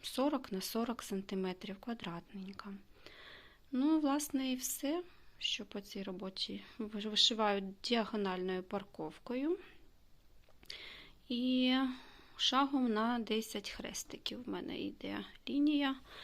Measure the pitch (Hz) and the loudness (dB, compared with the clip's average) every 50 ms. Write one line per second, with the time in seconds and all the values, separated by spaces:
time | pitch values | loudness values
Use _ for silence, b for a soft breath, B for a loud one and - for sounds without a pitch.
0 | - - - 254 269 294 294 262 - - 196 190 - - - 226 233 240 226 - | -12 -6 0 0 2 2 2 0 -2 -4 -6 -6 -4 -4 -2 -2 -2 -2 -4 -6
1 | - - 196 190 196 - 196 190 185 185 185 - - 196 196 196 - 240 233 226 | -6 -4 -4 -4 -4 -4 -2 -2 -2 -2 -4 -6 -8 -10 -10 -8 -8 -8 -8 -6
2 | - 175 170 170 - - - 196 190 196 196 - - 202 196 196 - B B B | -6 -6 -8 -8 -10 -12 -12 -12 -10 -10 -12 -12 -12 -12 -12 -12 -14 B B B
3 | B B B B B B B B B B B B B - 269 247 277 302 320 311 | B B B B B B B B B B B B B -4 0 2 4 4 4 4
4 | 302 269 277 294 285 - - 262 262 262 254 254 - - - - 285 277 320 359 | 4 4 2 2 0 0 -2 0 0 0 0 -2 -2 -4 -4 -2 -2 0 0 -2
5 | 349 b b b b b b - - - - - 202 - - 202 202 - - 196 | -2 b b b b b b -4 -2 -2 -2 -2 -6 -8 -8 -10 -10 -8 -8 -6
6 | 196 196 185 175 185 190 190 - - - 196 202 B B B - 220 208 220 202 | -6 -6 -6 -6 -6 -6 -4 -4 -6 -6 -6 -8 B B B -8 -6 -4 -4 -4
7 | 208 214 214 208 - - 233 214 214 208 202 202 196 190 190 - - - 240 233 | -4 0 4 6 6 6 6 4 4 4 4 4 0 -2 -6 -8 0 2 4 4
8 | 208 - 233 208 196 190 185 180 185 190 185 185 185 - 202 190 202 - - - | 4 2 0 0 0 0 0 0 0 0 0 -2 -2 -2 -4 -4 -4 -6 -8 -8
9 | 156 156 - - - - 240 262 285 320 370 392 B B B B B B - - | -8 -8 -8 -10 -6 -4 -2 0 2 2 0 0 B B B B B B -20 -20
10 | - - - - - - - - - - - - - B B B B B B B | -20 -20 -20 -20 -20 -20 -20 -20 -20 -20 -20 -16 -14 B B B B B B B
11 | B B B B - - 240 240 254 254 254 254 254 254 254 262 269 254 254 B | B B B B -6 -4 -2 0 2 4 6 6 6 6 6 6 4 2 0 B
12 | B B B B B B B - - - 254 269 277 269 285 262 254 233 214 214 | B B B B B B B 0 2 4 6 6 6 6 4 4 4 4 4 4
13 | 226 233 247 233 214 - 214 220 220 - - 208 202 - - - - - - - | 4 2 2 0 0 2 0 0 0 -2 -6 -8 -6 -8 -8 -8 -8 -6 -8 -8
14 | - - - - - - 214 240 240 226 190 180 - - - - - 196 202 - | -8 -8 -12 -8 -6 -6 -6 -6 -6 -6 -6 -6 -6 -6 -6 -4 -4 -6 -6 -6
15 | - 190 202 208 196 - - - - 233 240 285 294 302 294 285 285 269 269 - | -6 -6 -6 -6 -6 -8 -14 -10 -6 -2 2 4 4 4 4 4 2 0 0 -4
16 | B B B B | B B B B